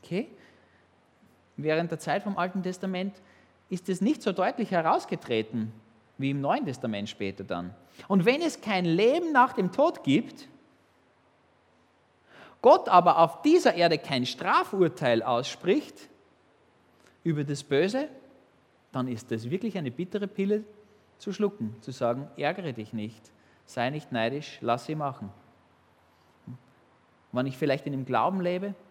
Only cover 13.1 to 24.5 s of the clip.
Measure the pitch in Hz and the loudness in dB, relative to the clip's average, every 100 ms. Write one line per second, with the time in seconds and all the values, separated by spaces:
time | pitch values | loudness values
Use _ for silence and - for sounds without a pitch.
13.1 | 156 165 - 294 339 262 175 170 156 - | 6 4 4 4 6 6 4 4 2 0
14.1 | 135 123 - 175 285 370 196 175 - 135 | -2 -2 -4 0 2 2 2 2 2 2
15.1 | 113 107 120 127 - 170 254 - - - | 2 2 -2 -2 -6 0 0 0 -18 -20
16.1 | _ _ _ _ _ _ _ _ _ _ | _ _ _ _ _ _ _ _ _ _
17.1 | _ 170 147 143 143 - 139 185 247 302 | _ -4 -4 -4 -6 0 2 2 0 -4
18.1 | - - - _ _ _ _ _ 135 127 | -10 -20 -20 _ _ _ _ _ -6 -4
19.1 | 113 - 113 120 180 226 190 139 120 180 | -6 -6 -6 -4 -6 -6 -6 -8 -6 -8
20.1 | 208 196 196 196 208 214 - - _ _ | -6 -6 -4 0 0 -4 -20 -20 _ _
21.1 | _ - 185 208 202 113 113 - 127 120 | _ -12 -2 -2 -2 -8 -8 -14 -2 -2
22.1 | 120 143 - 147 185 170 117 107 113 110 | -2 -6 -4 -4 -2 -6 -8 -8 -8 -8
23.1 | 113 - _ _ _ _ - 123 151 151 | -10 -20 _ _ _ _ -4 -2 -4 -6
24.1 | 120 113 139 147 | -2 -2 -2 -10